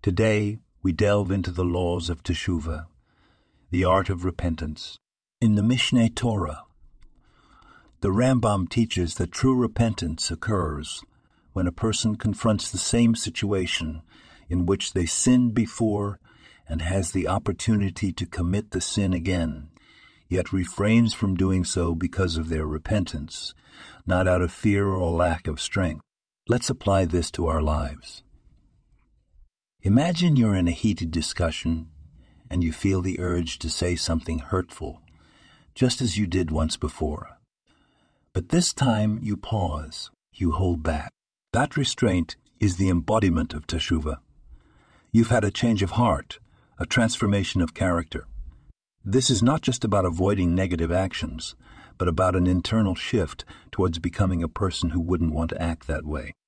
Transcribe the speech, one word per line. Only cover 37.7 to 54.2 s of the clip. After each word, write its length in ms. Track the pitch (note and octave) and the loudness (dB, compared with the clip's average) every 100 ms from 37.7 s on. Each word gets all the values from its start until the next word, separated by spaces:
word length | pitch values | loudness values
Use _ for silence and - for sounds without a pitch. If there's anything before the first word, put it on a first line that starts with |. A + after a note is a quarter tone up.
| _ _ _ _ _ _ | _ _ _ _ _ _
But 180 | - - | -8 0
this 220 | F3 F3 | 2 2
time 460 | - C3 A2 G#2+ G#2+ | 2 2 2 2 0
you 160 | A#2 G2 | -4 -6
pause, 760 | - A2 F2 D#2 D2+ - - _ _ | -4 -2 -2 -4 -8 -12 -14 _ _
you 200 | - F2+ | -4 -2
hold 320 | E2 F#2 E2 | 2 0 0
back. 260 | D#2+ D#2 - _ _ _ _ | -2 -4 -6 _ _ _ _
That 240 | - D3 - | 0 0 0
restraint 600 | C3 - A#2+ F2 E2+ - _ _ | -2 2 2 2 -2 -6 _ _
is 160 | G2+ F2 | 0 2
the 140 | G2 | 2
embodiment 600 | F2 D2+ A2 G2+ D#2+ D#2+ | 2 2 2 4 2 0
of 140 | D#2 - | -6 -6
teshuvah. 520 | E2 - D#2+ D2 D2 _ _ - - _ _ _ _ _ | -4 0 -2 -2 -8 _ _ -20 -20 _ _ _ _ _
You've 200 | A2+ A2+ | 4 4
had 120 | A#2+ | 4
a 80 | G#2 | 2
change 320 | - A#2+ G#2+ | 0 0 2
of 100 | F#2+ | 0
heart, 460 | - A#2+ D2+ - - - _ _ - | 2 2 2 -4 -18 -20 _ _ -10
a 80 | - | -2
transformation 720 | - A#2 - G#2 G2+ F#2 F#2+ | 0 0 2 2 2 0 0
of 140 | E2+ | -2
character. 540 | - F#2+ E2+ D#2+ - - - - - - - _ _ | 0 0 0 -4 -10 -12 -14 -14 -16 -20 -20 _ _
This 260 | G2 A2+ C3 | 0 2 2
is 120 | A2 | 4
not 200 | A#2 D#3 | 4 2
just 220 | - B2 | 0 -2
about 200 | A2 G2+ | 0 2
avoiding 500 | F#2 E2 F#2 G2+ F2 | 0 2 0 2 2
negative 380 | F2 F#2+ E2+ E2 | 2 0 0 0
actions, 640 | F2 F#2+ - - D#2 - - - - - - | 0 0 -4 -8 -8 -12 -14 -20 -20 -20 -2
but 100 | F2 | 0
about 280 | D#2+ F#2 F#2 | 2 2 4
an 100 | F2+ | 2
internal 480 | F2+ - A2 G#2 | 2 2 2 2
shift 500 | F2 - A#2+ D#2+ - - - - | 0 -2 -2 -2 -6 -18 -20 -16
towards 260 | - F2+ E2 | -2 0 0
becoming 440 | E2+ - | -6 0